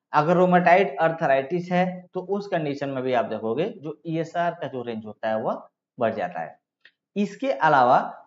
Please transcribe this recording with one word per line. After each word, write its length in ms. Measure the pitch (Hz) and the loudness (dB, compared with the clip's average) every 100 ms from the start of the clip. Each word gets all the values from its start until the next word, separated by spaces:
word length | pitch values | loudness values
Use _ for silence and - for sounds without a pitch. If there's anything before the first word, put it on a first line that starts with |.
| _ | _
अगर 200 | 151 151 | 2 4
रोमाटाइड 640 | 175 180 175 170 185 196 - | 4 6 6 6 6 4 0
अर्थराइटिस 720 | 165 165 156 135 - 175 175 | -2 0 0 0 0 -4 -2
है, 360 | 180 185 180 - | 0 0 -4 -10
तो 60 | 185 | -10
उस 280 | 180 202 202 | -6 -6 -4
कंडीशन 420 | 170 151 139 139 | -4 -4 -4 -6
में 140 | 135 | -4
भी 100 | 127 | 0
आप 120 | 123 110 | 0 0
देखोगे 400 | 107 110 120 208 | -4 -4 -2 -4
जो 320 | 220 147 - 165 | -6 -14 -12 -6
ईएसआर 460 | 160 160 175 170 | -6 -4 -4 -4
का 160 | 165 139 | -4 -8
जो 140 | 131 | -8
रेंज 240 | 120 113 107 | -8 -8 -10
होता 240 | - 110 | -8 -4
है, 120 | 110 | -4
वह 260 | 147 247 - _ _ - | -4 -8 -12 _ _ -4
बढ़ 140 | 113 | -4
जाता 260 | 101 90 85 | -2 -6 -8
है। 200 | 80 - _ _ _ _ _ 196 | -12 -14 _ _ _ _ _ -4
इसके 360 | 202 - 262 | -4 -4 -4
अलावा 680 | - 156 139 123 165 - - | 0 4 6 6 4 2 -8